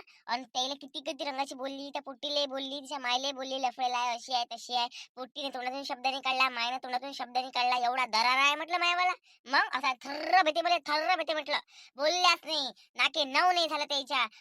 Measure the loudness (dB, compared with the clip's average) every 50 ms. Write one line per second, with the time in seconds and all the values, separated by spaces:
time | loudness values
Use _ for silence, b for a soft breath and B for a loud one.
0 | -4 b b b b -4 -4 -4 -4 -6 -4 -4 -4 -4 -4 -8 -12 -14 -14 -10
1 | -8 -8 -6 -6 -6 -4 -4 -4 -4 -6 -6 -8 -8 -8 -8 -8 -10 -8 -8 -8
2 | -8 -10 -10 -8 -6 -2 -2 0 -2 -2 -4 -6 -6 -6 -8 -10 -10 -10 -10 -6
3 | -2 -2 -2 0 -2 -4 -6 -6 -6 -6 -4 -2 -2 -2 -2 -2 -2 -2 0 0
4 | -2 -2 -4 -4 -4 -4 -2 -2 -2 -4 -8 -12 -6 -4 -2 -2 -2 -2 B B
5 | B B _ -14 -14 -12 -10 -8 -8 -6 -6 -6 -6 -6 -6 -6 -6 -8 -6 -2
6 | -2 -2 -2 -2 -2 0 2 2 2 2 0 0 -2 -2 -4 -6 -4 -4 -4 -4
7 | -4 -6 -8 -8 -8 -4 -4 -4 -4 -2 0 0 2 2 2 2 2 2 2 0
8 | 0 2 2 2 4 4 6 6 6 4 4 2 0 -2 0 2 2 2 4 4
9 | 2 2 0 b b b b b -4 0 2 2 2 2 0 -2 0 -2 -2 -2
10 | -6 -8 -8 -6 0 4 6 6 6 6 4 4 4 4 2 2 2 0 0 2
11 | 2 2 2 2 0 0 -2 -2 -2 -2 -2 -2 -4 B B B B B _ 0
12 | 0 2 4 4 6 4 4 4 0 -4 -4 -4 -4 -6 b b b b _ 2
13 | 2 2 2 0 0 2 4 4 6 6 4 4 2 0 0 -2 -2 -2 -2 -4
14 | -2 0 0 0 0 -2 b b